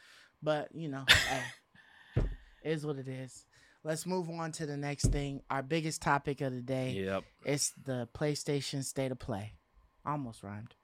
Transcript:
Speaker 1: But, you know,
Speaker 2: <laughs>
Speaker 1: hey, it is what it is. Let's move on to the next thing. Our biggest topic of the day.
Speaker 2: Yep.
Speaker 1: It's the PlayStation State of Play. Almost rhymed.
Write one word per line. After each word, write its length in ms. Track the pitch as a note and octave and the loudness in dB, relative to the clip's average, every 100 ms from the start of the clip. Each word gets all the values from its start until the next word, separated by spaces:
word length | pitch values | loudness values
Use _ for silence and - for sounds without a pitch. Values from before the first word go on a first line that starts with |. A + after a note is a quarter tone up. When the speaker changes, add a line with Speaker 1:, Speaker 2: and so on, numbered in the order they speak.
| - - - _ | -20 -20 -20 _
Speaker 1:
But, 320 | D3+ D3+ - D#3 | 0 0 -2 -6
you 140 | E3 | -4
know, 160 | C3+ C3 | 0 6
Speaker 2:
<laughs> 240 | - - | 6 6
Speaker 1:
hey, 140 | C3+ B2 - _ - - - - - | 0 -2 -10 _ -20 -20 -20 -2 0
it 80 | - - - - D3+ | 0 -2 -12 -8 -2
is 120 | D#3+ D3+ | -2 -2
what 120 | C#3 | -4
it 100 | C3 | -6
is. 380 | C3 B2+ - - - - _ | -8 -10 -14 -20 -20 -20 _
Let's 220 | D#3 D#3+ F3 | -4 -2 0
move 240 | F#3 E3+ | -2 -2
on 220 | E3 E3 | -4 -4
to 120 | D3+ D3+ | -4 -4
the 120 | C#3+ | -2
next 280 | C#3+ C#3+ - | -2 2 2
thing. 360 | D3 C#3+ C#3 - | 4 0 -4 -2
Our 140 | C3+ | -2
biggest 380 | C3 E3 D#3 D3+ | 2 0 0 0
topic 400 | E3 C#3+ D3 C3+ | 4 4 4 0
of 120 | C#3 | 0
the 80 | B2+ | -2
day. 300 | B2 C3 B2+ F#2+ F#2+ | 0 0 0 0 2
Speaker 2:
Yep. 180 | F#2+ - _ - | 0 -2 _ 0
Speaker 1:
It's 260 | C#3+ - - | 2 0 -2
the 240 | - B2+ A#2 | -2 -2 -2
PlayStation 680 | - D3+ D3 - C#3+ - C#3 | 0 0 0 0 0 0 -2
State 280 | C3 - C3+ | -2 0 0
of 60 | B2 | -2
Play. 340 | - G2+ G#2+ - _ - - _ - | -2 -4 -4 -10 _ -20 -20 _ -2
Almost 380 | D3 B2+ A2 | -2 -2 -6
rhymed. 320 | G2+ G#2 A2+ - | -8 -8 -10 -16